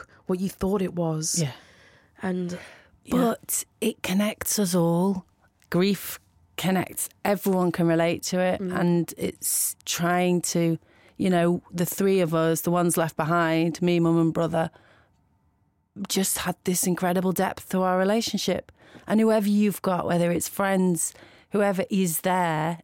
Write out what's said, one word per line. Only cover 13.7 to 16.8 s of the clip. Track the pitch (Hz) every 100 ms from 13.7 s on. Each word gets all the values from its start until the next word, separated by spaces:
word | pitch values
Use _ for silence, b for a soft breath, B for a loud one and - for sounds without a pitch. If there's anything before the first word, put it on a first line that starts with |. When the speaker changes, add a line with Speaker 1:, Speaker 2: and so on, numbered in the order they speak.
| 151
Speaker 2:
me, | 175 175
mum | 165 165
and | 165
brother, | 165 165 165 165 b b b b b _ _ _ _ _ _ _ 202 196
just | 190 190 -
had | 180 - -
this | 180